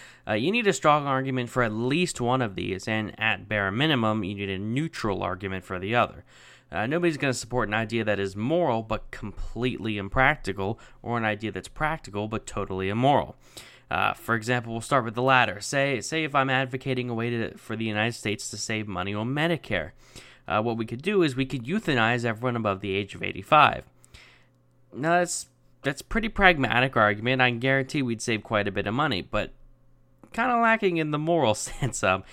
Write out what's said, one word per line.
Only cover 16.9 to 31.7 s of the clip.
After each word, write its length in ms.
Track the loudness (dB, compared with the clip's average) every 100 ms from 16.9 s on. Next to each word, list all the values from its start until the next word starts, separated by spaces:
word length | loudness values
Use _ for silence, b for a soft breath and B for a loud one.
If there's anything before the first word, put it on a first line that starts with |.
| -4 -4
a 40 |
way 160 | -4 -2
to, 280 | -2 -4 -8
for 200 | -10 -6
the 80 | -2
United 300 | 0 0 -2
States 340 | -4 -4 -6
to 80 | -8
save 280 | -4 -4 -4
money 280 | -4 -4
on 200 | -4 -2
Medicare. 580 | 0 0 -2 -2 -4 -4 -10 B B B B -2
Uh, 120 | 0
what 140 | 0 -2
we 80 | -4
could 160 | -4
do 180 | 0 4
is 140 | 4 2
we 100 | -2
could 200 | -4 -2
euthanize 600 | -4 0 2 4 2 0
everyone 300 | -2 -2 0
above 260 | 0 0
the 140 | -2 -2
age 180 | -2
of 80 | -6
eighty-five. 600 | -8 -6 4 6 6 4 -8 _ B B B B B _ _ _ _
Now, 280 | -6 2 2
that's, 280 | 2 -2 -10 _ _ _
that's 180 | -6 -4
pretty 260 | -2 -2 -2
pragmatic 720 | 4 6 6 4 4 2 4
argument. 420 | 4 4 0 4
I 120 | 4
can 80 | 4
guarantee 420 | 2 2 2 -2
we'd 180 | -2 -2
save 220 | -2 -2
quite 260 | 0 0 0
a 40 |
bit 160 | -2 -2
of 80 | 0
money, 260 | 0 -2
but 320 | -2 -4 -4 -8 -20 -20 _ _ _ _ -12
kinda 240 | -4 0 2
lacking 400 | 4 4 2 0
in 140 | 0
the 80 | 0
moral 340 | 2 4 4
<laughs> 0 |
sense. 500 | 2 -2